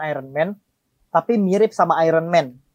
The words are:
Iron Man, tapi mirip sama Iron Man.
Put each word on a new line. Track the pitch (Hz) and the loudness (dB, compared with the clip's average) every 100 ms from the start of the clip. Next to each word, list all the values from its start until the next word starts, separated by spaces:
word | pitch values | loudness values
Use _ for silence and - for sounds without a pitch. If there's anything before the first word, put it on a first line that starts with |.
Iron | 156 143 135 | -2 -8 -6
Man, | 139 175 208 _ _ _ _ _ | -4 -4 -6 _ _ _ _ _
tapi | 170 - 233 | -2 0 0
mirip | 190 196 214 | 2 2 2
sama | - 170 156 | 2 0 2
Iron | 165 160 165 | 2 0 0
Man. | 170 131 123 _ | 0 0 -8 _